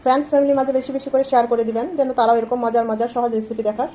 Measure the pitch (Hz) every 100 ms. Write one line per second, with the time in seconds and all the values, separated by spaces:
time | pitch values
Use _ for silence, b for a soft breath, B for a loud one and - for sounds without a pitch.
0 | 262 262 294 285 285 277 262 262 254 269
1 | 269 262 269 254 233 233 226 226 285 330
2 | 262 254 226 233 226 247 233 233 233 220
3 | 240 240 240 226 220 220 220 214 302